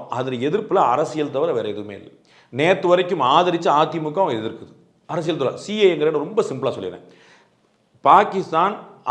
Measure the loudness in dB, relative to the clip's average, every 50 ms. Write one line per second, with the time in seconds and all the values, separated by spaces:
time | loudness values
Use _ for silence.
0 | -6 -8 -6 -6 -4 -4 -4 -4 -4 -2 -2 -4 -4 -2 0 2 2 2 2 0
1 | 0 -2 -4 -6 -6 -4 -2 -2 -2 0 -2 -2 -4 -4 -6 -8 -10 -12 -14 -16
2 | -18 -20 -20 _ _ _ _ _ _ _ -4 0 2 2 2 2 4 2 4 4
3 | 2 0 -2 0 2 4 4 6 4 4 0 0 0 2 2 2 2 0 -2 -6
4 | -6 -4 -2 -2 -2 0 -2 -4 -6 -8 -10 -10 -18 -20 -20 _ _ _ _ _
5 | _ -8 -8 -6 -4 -4 -4 -2 -2 -4 -4 -6 -10 -8 0 4 4 4 4 4
6 | 0 0 0 0 -4 -2 -2 -2 -2 -2 -4 -4 -4 -4 -4 -4 -8 -10 -10 -12
7 | -20 -20 -20 _ _ _ -20 _ _ _ _ _ _ _ _ _ _ _ _ _
8 | _ 6 6 6 6 4 -2 -6 -6 -2 0 0 0 0 -2 -6 -14 -20 -20 -14
9 | _ 0